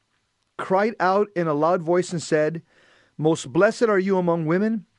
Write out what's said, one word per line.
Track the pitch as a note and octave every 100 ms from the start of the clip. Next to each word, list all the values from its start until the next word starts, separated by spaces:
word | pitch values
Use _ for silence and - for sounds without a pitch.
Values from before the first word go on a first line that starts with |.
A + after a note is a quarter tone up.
| _ _ _ _ _ -
cried | - F#3 G#3+ -
out | F3+ G3 G#3
in | F3 E3
a |
loud | D3 D#3+ F#3
voice | D#3+ F3 F3
and | E3+
said, | - D#3 D3+ E3 - _ _ _ _ -
"Most | D3+ D#3+ C#3+
blessed | C3+ G3+ A3
are | A#3 G3
you | F#3+ F#3+
among | F3 E3+ D#3
women, | F3 G#3+ A3 -